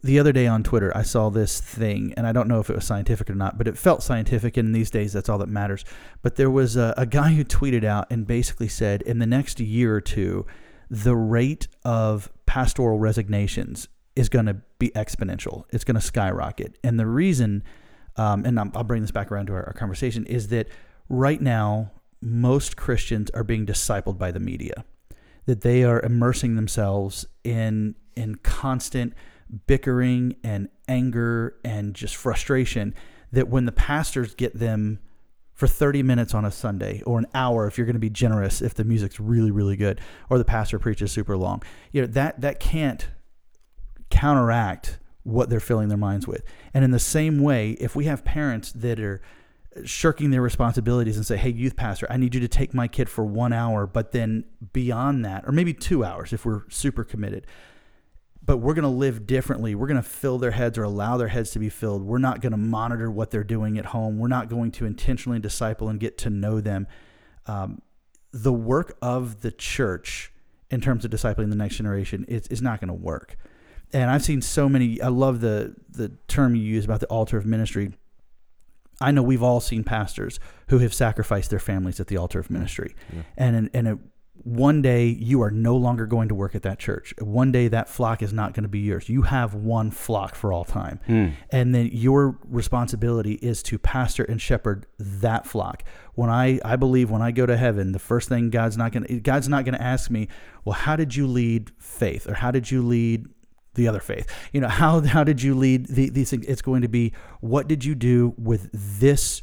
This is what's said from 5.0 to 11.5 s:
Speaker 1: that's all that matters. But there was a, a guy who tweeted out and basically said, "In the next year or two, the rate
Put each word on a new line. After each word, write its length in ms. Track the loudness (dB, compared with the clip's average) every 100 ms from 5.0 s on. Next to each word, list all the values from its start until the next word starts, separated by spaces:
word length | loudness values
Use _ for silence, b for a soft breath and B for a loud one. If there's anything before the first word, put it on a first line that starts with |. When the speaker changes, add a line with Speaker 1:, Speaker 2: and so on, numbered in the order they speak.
| -2
Speaker 1:
that's 160 | -2 -2
all 120 | -2
that 100 | -2
matters. 340 | -2 -2 -4 -8 B B B
But 140 | -4 2
there 160 | 4
was 260 | 4 2 2
a, 160 | 0 0
a 100 | 2
guy 260 | 4 6
who 100 | 4
tweeted 400 | 4 4 4 2
out 220 | 2 0 -2
and 160 | -4 0
basically 400 | 0 0 -2 -4
said, 340 | 0 0 0
"In 160 | 0 0
the 60 | 2
next 340 | 2 0 -4
year 360 | -2 2 4 2
or 60 |
two, 440 | 0 0 0 -2 -6 B B B B
the 260 | 0 2 4
rate 520 | 4 2 2